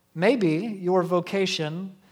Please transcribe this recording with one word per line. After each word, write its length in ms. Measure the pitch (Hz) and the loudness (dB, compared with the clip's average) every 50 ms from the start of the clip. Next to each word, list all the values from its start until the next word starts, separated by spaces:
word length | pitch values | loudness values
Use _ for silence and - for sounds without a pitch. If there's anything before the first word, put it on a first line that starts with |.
| _ _ - | _ _ -4
maybe 640 | 160 175 220 285 240 196 160 156 160 214 233 214 190 | 0 2 2 4 4 2 2 2 0 -2 -4 -6 -4
your 220 | 180 175 185 185 175 | -2 2 2 2 2
vocation 880 | 170 180 175 170 - 196 196 190 185 - - 156 151 160 175 196 190 - - _ _ | 2 0 0 0 0 -2 -2 -2 -2 -2 -4 -4 -6 -6 -8 -10 -10 -14 -18 _ _